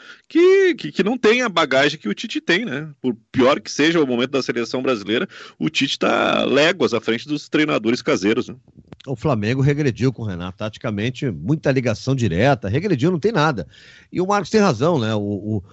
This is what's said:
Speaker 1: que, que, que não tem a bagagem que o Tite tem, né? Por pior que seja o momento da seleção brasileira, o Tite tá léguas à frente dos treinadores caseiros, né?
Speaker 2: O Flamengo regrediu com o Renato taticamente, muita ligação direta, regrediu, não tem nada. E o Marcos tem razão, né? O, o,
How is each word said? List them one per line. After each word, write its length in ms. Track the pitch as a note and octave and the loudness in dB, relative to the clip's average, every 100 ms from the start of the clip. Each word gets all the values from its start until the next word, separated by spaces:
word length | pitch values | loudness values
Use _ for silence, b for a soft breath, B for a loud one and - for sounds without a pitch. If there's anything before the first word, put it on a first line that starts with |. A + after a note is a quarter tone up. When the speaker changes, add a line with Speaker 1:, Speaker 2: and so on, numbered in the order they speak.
| B B _ | B B _
Speaker 1:
que, 480 | D#4+ F4+ G4 F#4+ | 4 6 6 4
que, 160 | C4+ D3+ | 0 -8
que 120 | - | -2
não 160 | F#3+ B3+ | -2 2
tem 240 | G#3+ B3 | 2 2
a 80 | A#3+ | 2
bagagem 480 | E3+ D3+ C3 D3 D#3 | 0 2 4 2 0
que 100 | G#3 | -6
o 60 | |
Tite 260 | G3 A#3 D4+ | -6 -6 -8
tem, 240 | - F3 | -2 -2
né? 240 | A#3 C3+ D#3 C#3+ | 0 -8 -10 -6
Por 160 | B2+ A2 _ | -4 -4 _
pior 300 | C3+ B2 C#3+ | 2 2 2
que 100 | - | -4
seja 320 | - D3+ E3+ | 0 2 4
o 40 | C#3 | 2
momento 240 | A#2+ B2+ | 0 0
da 120 | C#3 | -2
seleção 400 | B2 A#2+ A2+ C3 | -2 -4 -4 -4
brasileira, 460 | C3 A2+ G2 A2 F#3+ B B B | -2 -2 0 -2 -2 B B B
o 100 | D#3 | -4
Tite 300 | - C#3 - | -2 -2 -2
tá 480 | A#2 G#2+ G#2 G#2+ A2 | 0 0 0 0 2
léguas 480 | C3 D#3 F3+ A#2 | 2 2 2 0
à 80 | A2+ | -2
frente 260 | - A2+ C#3 | -2 -4 -4
dos 180 | C#3+ - | -8 -4
treinadores 540 | D#3+ D#3 C#3+ A2 A#2+ | -2 0 0 0 -2
caseiros, 480 | - A#2+ G2 A2+ A2 | 0 0 2 0 -4
né? 80 | C3 _ - - - C3+ | -10 _ -20 -20 -18 -10
Speaker 2:
O 80 | |
Flamengo 460 | C3 D#3 A2+ G#2 C3 | -6 -2 0 0 0
regrediu 540 | C3+ D3 C#3+ A2+ C3 | 2 2 0 0 -2
com 80 | A#2+ | -2
o 20 | |
Renato 320 | A2 F2 F2+ - | -8 -8 -8 -8
taticamente, 760 | A2 - B2 G2+ A#2 B2+ C#3 | -10 -8 -6 -4 -4 -4 -6
muita 400 | D#2 F2 D#3 D3+ | -6 -4 -2 0
ligação 440 | C3+ A#2+ F#2+ - | 0 0 -2 -2
direta, 560 | C3+ A2 E2+ C3 C3 G2 | 0 0 2 2 2 0
regrediu, 400 | B2+ G3+ C3+ D#3 | -2 0 0 2
não 100 | F3 | 2
tem 120 | G3+ | 0
nada. 340 | G#3 D3+ A2+ D2+ B B B B | 2 0 0 -8 B B B B
E 80 | - | -4
o 80 | F#3 | 0
Marcos 220 | G#3 E3+ | 0 2
tem 140 | G#3+ | 4
razão, 360 | G3 A2 D3+ D#3 | 4 4 2 2
né? 160 | A2 | 0
O, 60 | A2 | -2
o, 420 | G2+ G2+ G#2 G#2+ - | -2 -4 -4 -6 -6